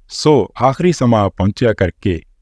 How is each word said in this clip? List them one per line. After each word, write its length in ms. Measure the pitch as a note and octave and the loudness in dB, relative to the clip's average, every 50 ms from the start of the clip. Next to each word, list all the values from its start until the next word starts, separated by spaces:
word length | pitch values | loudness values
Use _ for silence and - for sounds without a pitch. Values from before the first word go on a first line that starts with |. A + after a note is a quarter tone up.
| _ _ | _ _
ਸੋ 380 | - - - D3+ D#3 B2+ F#2 - - - A#2 | -14 -2 0 2 2 2 2 -2 -4 -2 -2
ਆਖਰੀ 280 | C3 C3 - E3+ F3+ | -2 -2 0 0 -2
ਸਮਾਂ 380 | E3 - C3 A#2+ A#2 G#2+ G2+ F#2+ | 0 0 0 0 2 2 0 -2
ਪਹੁੰਚਿਆ 440 | - - F#2+ G2 - - B2+ A#2 G2+ | -2 -2 -2 -2 -2 0 0 -2 0
ਕਰਕੇ 480 | - G2 F2 - _ - G2+ F2 E2 - _ _ _ | 0 -2 -4 -4 _ -6 -6 -6 -6 -8 _ _ _